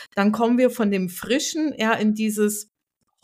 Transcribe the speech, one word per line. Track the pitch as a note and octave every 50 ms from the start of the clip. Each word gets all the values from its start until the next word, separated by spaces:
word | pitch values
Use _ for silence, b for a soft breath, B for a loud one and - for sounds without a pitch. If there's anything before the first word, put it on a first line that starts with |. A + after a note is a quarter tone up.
| B B _
Dann | - G3 G#3 G#3+
kommen | G#3+ A#3 A3+ B3 A#3+
wir | B3+ B3
von | B3 - A3 G3+
dem | G3+ F#3+ F#3 F3
Frischen | F3+ - - F#3+ A#3 D4 D#4 - - D#4+ D#4 D4+ -
eher | - A3 A3+ A3+ -
in | G#3+ G#3+ G#3+
dieses | G#3+ A3 A3 G#3+ G#3+ G#3 G#3 G#3 - - - _ _ _ _ _ _ _ _ _ _